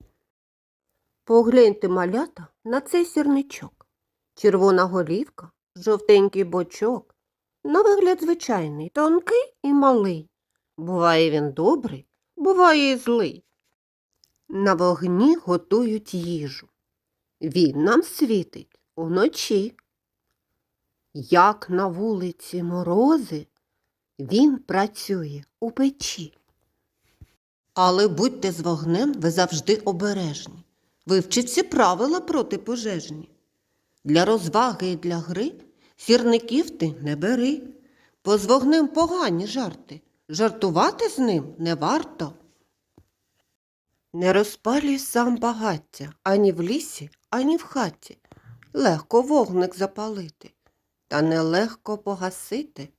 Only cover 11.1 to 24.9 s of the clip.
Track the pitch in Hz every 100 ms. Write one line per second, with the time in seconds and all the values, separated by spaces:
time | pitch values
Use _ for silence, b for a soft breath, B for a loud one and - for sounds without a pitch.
11.1 | 160 165 151 147 139 190 302 226 135 -
12.1 | _ _ - 330 370 349 302 277 254 233
13.1 | 233 160 - _ _ _ _ _ _ _
14.1 | _ _ _ - 190 202 175 180 165 180
15.1 | 180 277 330 180 175 - 220 240 214 -
16.1 | 180 170 165 143 - - _ _ _ _
17.1 | _ _ _ 156 180 156 143 180 269 330
18.1 | - 262 208 160 - - _ _ - 165
19.1 | 185 277 - - 202 214 - _ _ _
20.1 | _ _ _ _ _ _ _ _ _ _
21.1 | 147 - 175 196 214 - 180 196 170 220
22.1 | 196 180 - - 180 170 180 170 190 269
23.1 | 320 202 151 - _ _ _ _ _ _
24.1 | - 135 214 294 254 - 185 208